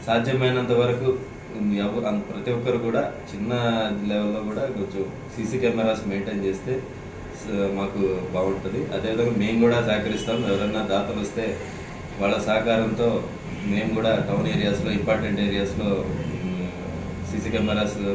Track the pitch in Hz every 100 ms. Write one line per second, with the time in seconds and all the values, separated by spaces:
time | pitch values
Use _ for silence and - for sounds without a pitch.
0 | - 117 120 131 127 127 117 120 123 120
1 | 131 127 - - - 107 104 101 101 113
2 | 107 104 101 98 120 117 123 113 113 110
3 | - - - 101 110 123 117 113 107 101
4 | 104 104 104 104 107 104 90 104 95 98
5 | 92 - - - 104 123 120 113 110 104
6 | 101 98 98 101 95 95 127 131 - -
7 | - - - - 104 101 98 98 98 104
8 | 95 92 82 90 95 95 95 - - 98
9 | 110 113 120 104 104 113 117 120 110 104
10 | 101 107 - 117 101 98 104 110 98 98
11 | 98 101 101 - 90 - - - - -
12 | - - 101 107 107 110 113 113 110 104
13 | 117 117 - - - 90 101 104 113 110
14 | 110 107 101 101 107 104 104 101 110 104
15 | - 107 104 101 101 101 98 - 104 98
16 | 87 82 - - 92 180 - - - -
17 | - - - 104 107 110 107 104 104 101
18 | 98